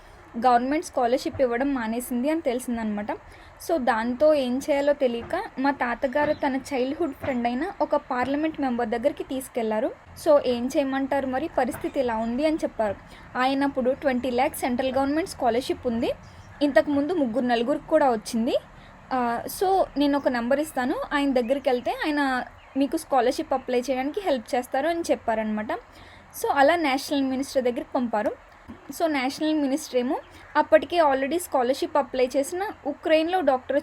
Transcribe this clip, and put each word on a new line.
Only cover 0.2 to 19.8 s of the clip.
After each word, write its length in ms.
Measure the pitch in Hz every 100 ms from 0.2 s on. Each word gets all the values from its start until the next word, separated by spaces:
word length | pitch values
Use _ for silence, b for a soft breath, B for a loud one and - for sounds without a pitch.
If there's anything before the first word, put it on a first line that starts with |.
| B 233 254
గవర్నమెంట్ 380 | 240 254 302
స్కాలర్‌షిప్ 560 | - - 240 262 320 -
ఇవ్వడం 340 | 254 240 277
మానేసింది 560 | 269 220 233 240 240 269
అని 100 | 320
తెలిసిందనమాట. 640 | 302 247 247 233 220 208 208 359 - B B B -
So 100 | 330
దాంతో 580 | 247 220 233 247 311
ఏం 240 | 302 254 254
చేయాలో 340 | 277 277 285
తెలియక 500 | 285 254 233 226 339 453 -
మా 120 | 277
తాతగారు 600 | 277 254 233 277 277 294
తన 240 | 302 294 262
చైల్డ్‌హుడ్ 560 | 262 277 254 311 330
ఫ్రెండ్ 340 | 269 - 247 240
అయిన 180 | 247 349 -
ఒక 160 | 294 294
పార్లమెంట్ 640 | - 247 247 285 320 311
మెంబర్ 280 | 269 240 233
దగ్గరికి 360 | 233 269 311
తీసుకెళ్లారు. 680 | 349 262 262 - 220 214 277 494 - -
So 160 | 339 294 -
"ఏం 200 | 240 247
చేయమంటారు 600 | 311 269 269 269 277 262
మరి, 240 | 254 320 -
పరిస్థితి 420 | 247 294 339 294
ఇలా 160 | 247 220
ఉంది" 300 | 226 240 311
అని 100 | 311
చెప్పారు. 380 | 285 - 214 196 - B B 247
ఆయన 260 | 262 277
అప్పుడు 260 | 277 277 247
ట్వంటీ 400 | 262 294 254 254
ల్యాక్స్ 300 | 240 285 -
సెంట్రల్ 320 | 285 247 262
గవర్నమెంట్ 380 | 254 277 302 370
స్కాలర్‌షిప్ 560 | - 254 226 269 349 254
ఉంది, 260 | 226 311 587 B B B B
ఇంతకుముందు 500 | 285 320 311 285 294
ముగ్గురు 340 | 370 262 220 247
నలుగురికి 420 | 233 233 302 -
కూడా 220 | 311 285
వచ్చింది. 460 | 226 - 233 233 508 - B B B -
ఆ, 280 | 254 240 233 - -
so 260 | 381 381